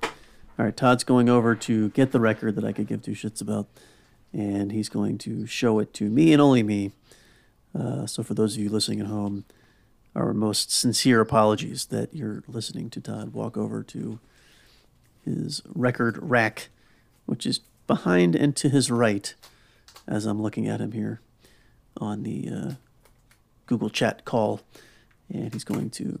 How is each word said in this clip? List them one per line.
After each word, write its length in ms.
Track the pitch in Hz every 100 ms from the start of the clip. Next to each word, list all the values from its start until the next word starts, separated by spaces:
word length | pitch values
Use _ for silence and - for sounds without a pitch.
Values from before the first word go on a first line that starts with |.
All 640 | - - - - - - 113
right, 100 | -
Todd's 280 | 127 123
going 240 | - 127 120
over 240 | 123 117
to 340 | 113 - 110 107
get 220 | - 131
the 80 | 127
record 340 | 113 107 113 107
that 80 |
I 80 | 107
could 140 | 104 107
give 140 | 107
two 100 | -
shits 280 | 104 110 -
about, 260 | 104 104 - - - _ _ _ _
and 400 | - 101 101 101
he's 180 | 110 101
going 260 | 107 104 101
to 280 | 110 110 80
show 320 | - 120 110
it 160 | 104
to 160 | - 104
me 220 | 123 165
and 80 | 147
only 200 | 143 127
me. 300 | 107 104 98 - _ - _ _ _ _ _
Uh, 300 | - 123 127 -
so 160 | -
for 120 | 113
those 220 | 107 107 110
of 60 |
you 60 | 104
listening 320 | 107 104 107
at 60 | 104
home, 380 | 107 101 101 - _ _ _ _ _ _
our 200 | - 110
most 360 | 104 107 101 -
sincere 520 | - 123 107 131 117
apologies 640 | 110 113 107 107 110 135 -
that 280 | 110 120
you're 280 | 156 110 107 -
listening 440 | 120 - - 120
to 100 | -
Todd 320 | 113 107 113
walk 240 | 113 113 107
over 260 | 107 110
to 360 | - 120 113 113 _ _ _ _ _ _ _ _ _ _
his 380 | - - - - -
record 440 | - 123 123 117 -
rack, 480 | - 120 110 - - _ _ _ _ _
which 220 | - - -
is 140 | 135 - _ -
behind 500 | - 180 180 175 165
and 180 | 143 -
to 120 | 143
his 220 | 139 120
right, 440 | 120 113 101 - - - _ _ _ - - -
as 200 | 107 107
I'm 160 | 104
looking 260 | 107 110 107
at 120 | 110
him 120 | 107
here 280 | 110 107 117 _ _ _ _ _ _ _ -
on 280 | 104 104
the, 240 | - - -
uh, 200 | - - 135 _ _ _ _ _ _ _ _ -
Google 220 | 120 107
Chat 340 | - 113 - -
call. 340 | 120 110 101 - - - _ _ _ -
And 200 | - 117
he's 100 | -
going 240 | - - -
to 300 | - - -